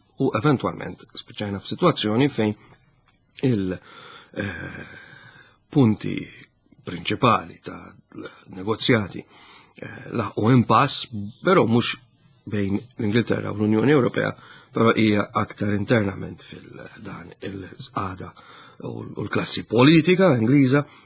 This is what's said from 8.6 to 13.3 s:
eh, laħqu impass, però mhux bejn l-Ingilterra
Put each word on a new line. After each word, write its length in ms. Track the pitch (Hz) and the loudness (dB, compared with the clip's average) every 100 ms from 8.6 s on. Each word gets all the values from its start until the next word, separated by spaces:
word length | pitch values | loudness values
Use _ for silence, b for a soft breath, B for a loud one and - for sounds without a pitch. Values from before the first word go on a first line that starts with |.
| 98 107 - 113 90 - | -6 -2 2 2 0 -10
eh, 840 | - - - - _ - - - - | -16 -20 -20 -20 _ -18 -16 -14 -8
laħqu 400 | 113 101 - 107 | -6 -6 0 4
impass, 560 | 131 107 113 143 - - 101 101 - | 4 6 4 4 0 -4 -8 -10 -4
però 220 | 175 190 113 | 2 4 4
mhux 300 | 117 - - _ _ _ _ - | 2 0 -4 _ _ _ _ -6
bejn 300 | 104 98 104 - - | -4 -2 -2 -6 -6
l-Ingilterra 540 | 104 117 - | 0 0 0